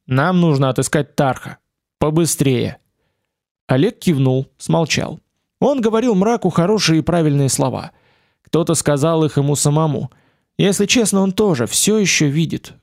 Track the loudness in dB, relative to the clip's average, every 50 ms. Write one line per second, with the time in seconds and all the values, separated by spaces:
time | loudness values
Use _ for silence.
0 | _ -4 -2 0 0 2 2 2 2 2 2 2 2 0 0 0 -2 -2 -2 -2
1 | -2 -2 _ 0 0 0 -2 -4 -8 -14 -18 -20 _ _ _ _ _ _ _ _
2 | -2 0 2 2 0 0 0 0 0 0 0 0 -2 -4 -6 -10 _ _ _ _
3 | _ _ _ _ _ _ _ _ _ _ _ _ _ -2 0 2 2 0 -2 -2
4 | -2 0 0 2 2 0 0 -2 -4 -6 _ _ -6 -2 -2 -2 0 -2 -2 -4
5 | -4 -6 -10 -14 -18 _ _ _ _ _ _ _ 0 0 0 0 0 0 0 0
6 | 0 2 2 2 2 2 0 0 -2 -2 0 0 2 2 0 0 0 0 0 0
7 | 0 0 0 0 0 2 2 0 0 0 0 -2 -2 -2 -4 -6 -10 -14 -18 _
8 | _ _ _ _ _ _ _ _ _ _ -2 0 0 0 0 0 0 0 0 2
9 | 2 2 2 2 0 0 0 0 0 0 -2 0 0 0 2 2 0 0 -2 -4
10 | -6 -8 -12 _ _ _ _ _ _ _ _ -2 0 0 0 0 0 0 2 0
11 | 0 2 0 0 0 0 0 0 0 0 0 0 -2 -2 -2 -2 0 0 2 2
12 | 2 0 0 0 0 0 0 0 -2 -2 -4 -8 -10 -14 -20 -20